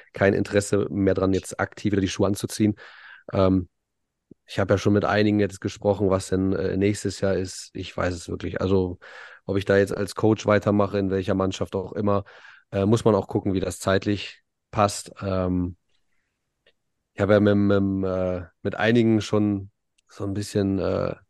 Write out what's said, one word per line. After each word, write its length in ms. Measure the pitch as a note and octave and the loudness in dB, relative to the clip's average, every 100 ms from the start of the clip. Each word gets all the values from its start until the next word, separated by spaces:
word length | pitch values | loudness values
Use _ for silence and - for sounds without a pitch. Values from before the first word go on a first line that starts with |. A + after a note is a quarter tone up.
| - | -10
kein 200 | - G2 | 0 2
Interesse 540 | F#2+ G2 G#2 - G2+ - | 2 0 -2 0 0 0
mehr 240 | G2+ G2 | 0 0
dran, 200 | F#2 F#2+ | 2 0
jetzt 260 | F#2+ - - | 0 -2 -6
aktiv 320 | G2+ - G#2+ | -6 -4 -2
wieder 100 | G2 | 0
die 60 | F#2+ | 0
Schuhe 200 | - G2 | 0 0
anzuziehen. 480 | G2 - - G#2+ G#2 - - - - - | 0 -4 0 0 0 -8 -20 -20 -20 -4
Ähm, 360 | G2 F#2+ F#2+ E2+ _ _ _ _ _ _ - - | 2 4 2 -2 _ _ _ _ _ _ -20 -10
ich 120 | - | -4
habe 160 | G2 G2+ | 0 2
ja 20 | |
schon 140 | - | 2
mit 120 | G2+ F2+ | 2 2
einigen 340 | G2+ G#2+ G#2 | 2 2 2
jetzt 220 | G2+ F#2+ | 0 -4
gesprochen, 480 | G2+ - G#2 G2 G2 | -10 -4 -2 0 2
was 180 | F#2+ - | 0 0
denn, 240 | F#2+ F#2+ | -2 0
äh, 240 | F#2+ F#2 F#2 | 0 -2 0
nächstes 440 | G2+ G2+ G2+ - | 0 0 -4 -4
Jahr 140 | G2 F2+ | -2 -2
ist. 360 | F#2 - - | -4 -10 -14
Ich 220 | - F#2 - | -14 -10 -6
weiß 160 | F2+ | -4
es 160 | F2 - | -4 -8
wirklich. 320 | F2+ F2 F2+ | -8 -6 -4
Also 380 | F#2 F#2+ F#2 F2+ - - - - - | 0 2 0 -4 -16 -20 -20 -14 -6
ob 120 | G2+ | -4
ich 80 | F#2+ | 2
da 120 | G2 | 2
jetzt 180 | G2 - | 2 -2
als 180 | G2+ - | -6 0
Coach 300 | A2 A2 G#2 | 2 2 2
weitermache, 520 | G#2 G#2+ G#2 G2+ G2+ | 2 2 2 2 0
in 120 | G2 | -2
welcher 240 | F#2+ F#2 F#2+ | -2 -2 0
Mannschaft 400 | F#2+ - G#2 G2 | -2 -4 -6 -6
auch 180 | F#2 | -8
immer, 320 | - G#2 G2+ - - - - _ | -4 -2 -2 -4 -14 -20 -20 _
äh, 140 | G2 G2 | -2 2
muss 200 | A2+ A#2 | 2 4
man 100 | G2+ | 2
auch 120 | - | 2
gucken, 240 | G#2+ G2+ | -2 -2
wie 60 | F#2+ | -2
das 180 | F#2 - | -2 -4
zeitlich 640 | - G2 G#2 G2+ - - _ _ _ | 0 0 0 -4 -6 -16 _ _ _
passt. 400 | A2+ G2+ - - - | 2 2 0 -12 -10
Ähm, 560 | G2 F#2 F#2 F#2 F2+ F#2 _ _ _ _ _ _ _ _ _ _ _ _ _ | -4 -2 0 0 -2 -6 _ _ _ _ _ _ _ _ _ _ _ _ _
ich 80 | - | -2
habe 120 | G2 | 4
ja 60 | G#2 | 4
mit, 160 | G2+ G2+ | 6 4
mit, 540 | G2+ G2+ G2 G2 F#2+ | 4 2 0 -2 -2
äh, 320 | F#2 F#2 F2+ F2+ _ | -2 -2 -4 -8 _
mit 120 | G2 - | -8 -2
einigen 460 | A2 A#2+ A2+ A2 | 2 4 4 2
schon 500 | G2+ G#2+ G#2 G2+ G2 _ _ _ _ | 2 0 0 -2 -6 _ _ _ _
so 160 | - | -10
ein 100 | G2+ | -6
bisschen... 460 | G2 G2+ G#2+ G2 G2 | -6 -4 -2 0 0
Äh, 360 | F2+ F#2+ F#2 - _ | 0 -2 -4 -6 _